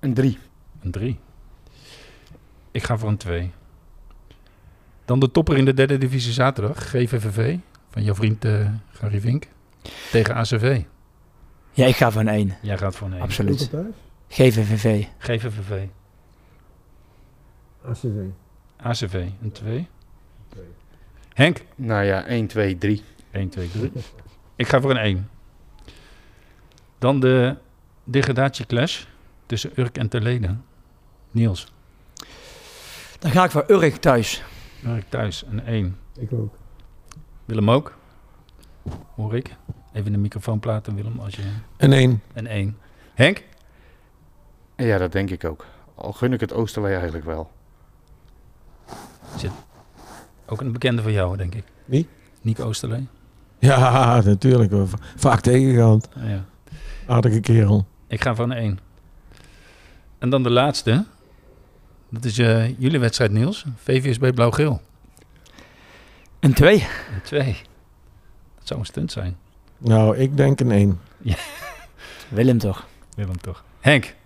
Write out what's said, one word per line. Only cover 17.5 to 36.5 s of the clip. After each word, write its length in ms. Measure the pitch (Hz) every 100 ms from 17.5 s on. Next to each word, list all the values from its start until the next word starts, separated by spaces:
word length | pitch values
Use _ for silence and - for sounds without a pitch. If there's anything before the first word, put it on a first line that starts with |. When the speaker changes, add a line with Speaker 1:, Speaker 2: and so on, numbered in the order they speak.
| _ _ _ 131
Speaker 4:
A 40 |
C 40 | 117
V. 100 | 123 104 95 95 _ _ _ _ 120
Speaker 2:
A 40 |
C 200 | 113 101
V, 40 | 92 90 98
een 100 | 110
twee. 360 | - 107 120 175 - - - _ - -
Speaker 4:
Twee. 160 | - - - _ - - - -
Speaker 2:
Henk? 320 | - 151 - -
Speaker 1:
Nou 300 | - 120 107
ja, 200 | 101 95 -
één, 200 | 117 104
twee, 320 | 110 101 92
drie. 240 | 101 104 - - -
Speaker 2:
Eén, 180 | 101 95
twee, 220 | 95 87
drie. 220 | 98 135 135 110 - - - - -
Ik 100 | 127
ga 120 | 135
voor 100 | 135
een 60 | 127
één. 320 | 107 95 101 - - - - - - - - - - _ _ _ _ _ _ _
Dan 220 | 120 139
de 360 | 131 127 123 139 _ _ _ _
degradatieclash 1000 | - 131 131 123 135 - 110 117 151 - - - - _ _
tussen 240 | 113 -
Urk 240 | - 120 -
en 100 | 117
Terleden. 560 | 120 110 123 98 104 - _ _ _ _ _ -
Niels? 360 | 117 117 90 - - _ _ - - - - - - - - - - - -
Speaker 3:
Dan 120 | 165
ga 140 | 139
ik 60 | 185
voor 140 | 147 -
Urk 300 | 202 160 -
thuis. 460 | 160 123 107 - - - - -
Speaker 2:
Mark 200 | 117 117 98
thuis, 360 | - 107 - -
een 140 | 104 117
één. 300 | 113 95 92 - -
Speaker 4:
Ik 140 | 117
ook. 220 | 120 107